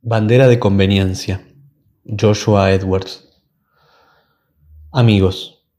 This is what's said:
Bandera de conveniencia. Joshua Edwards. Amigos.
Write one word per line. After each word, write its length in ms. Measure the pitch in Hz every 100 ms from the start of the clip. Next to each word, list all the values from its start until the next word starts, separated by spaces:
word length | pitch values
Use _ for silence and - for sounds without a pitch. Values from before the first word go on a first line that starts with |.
Bandera 480 | 113 113 107 123 131
de 100 | 120
conveniencia. 840 | 104 98 95 101 95 92 - 95 - _ _ _ _ _
Joshua 680 | - 104 107 104 - 101 95
Edwards. 560 | 95 95 92 92 - _ _ _ _ _ _ _ _ _ _ _ _ _ _ _ - -
Amigos. 760 | 135 117 101 95 - - _ _